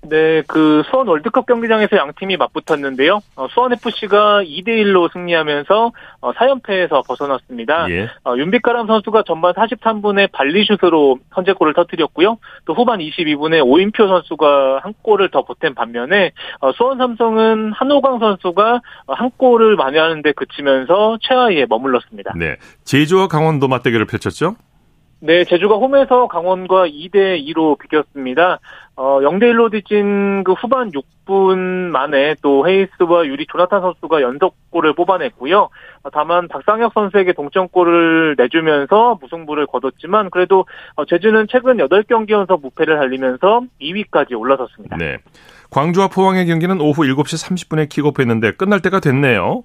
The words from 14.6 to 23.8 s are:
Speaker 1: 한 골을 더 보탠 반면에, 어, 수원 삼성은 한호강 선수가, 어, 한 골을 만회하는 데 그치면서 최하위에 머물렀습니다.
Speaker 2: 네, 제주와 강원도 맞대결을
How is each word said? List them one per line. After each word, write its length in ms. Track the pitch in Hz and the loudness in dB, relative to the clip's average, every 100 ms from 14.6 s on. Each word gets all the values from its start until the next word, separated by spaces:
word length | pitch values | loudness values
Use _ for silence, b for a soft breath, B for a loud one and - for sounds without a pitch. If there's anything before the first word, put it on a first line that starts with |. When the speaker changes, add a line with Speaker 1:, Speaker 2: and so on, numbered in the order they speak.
| 135 135 | 2 0
Speaker 1:
한 100 | 180 214 | -6 -10
골을 260 | - 208 185 | 0 2 2
더 160 | 147 - | 0 -4
보탠 280 | 123 160 | -4 -6
반면에, 600 | 127 117 120 123 196 175 - B B | -4 -8 -6 -2 0 0 -4 B B
어, 140 | 135 | -2
수원 240 | 127 247 262 | 0 -2 0
삼성은 720 | 254 226 226 220 220 220 220 | -4 0 0 2 2 2 -2
한호강 480 | 214 269 285 269 247 | -4 0 2 2 0
선수가, 640 | 220 190 185 175 214 240 B B B | 0 -2 -4 0 0 0 B B B
어, 60 | |
한 180 | 135 240 - | -4 -4 0
골을 400 | 254 233 220 202 | 2 6 4 4
만회하는 440 | 135 147 160 160 | 2 2 0 0
데 120 | 151 | -2
그치면서 840 | 143 131 - 143 135 131 185 214 226 | -2 -6 -6 0 0 2 2 2 0
최하위에 460 | - 254 247 170 120 | 0 2 2 0 0
머물렀습니다. 640 | 113 135 123 - 104 95 92 | -2 0 -2 -4 -16 -12 -6
Speaker 2:
네, 220 | 82 65 B B | -6 -6 B B
제주와 460 | - 135 151 190 190 | -2 0 2 2 2
강원도 400 | 156 160 151 135 | 0 0 0 0
맞대결을 360 | 127 | 0